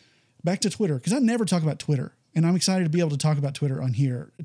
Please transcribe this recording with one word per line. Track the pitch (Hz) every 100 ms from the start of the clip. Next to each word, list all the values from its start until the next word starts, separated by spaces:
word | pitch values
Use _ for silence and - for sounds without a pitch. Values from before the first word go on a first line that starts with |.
| _ _ _ _
back | 165 185
to | 202
Twitter, | - 190 135
'cause | 170
I | 269
never | 226 233
talk | 196 175
about | 156 -
Twitter, | - 139 - _ _
and | 160 165
I'm | 180
excited | - 185
to | 165
be | 175
able | 165
to | 143
talk | 156 147
about | 139
Twitter | 139 143 131
on | 131
here | 113 139 123 - -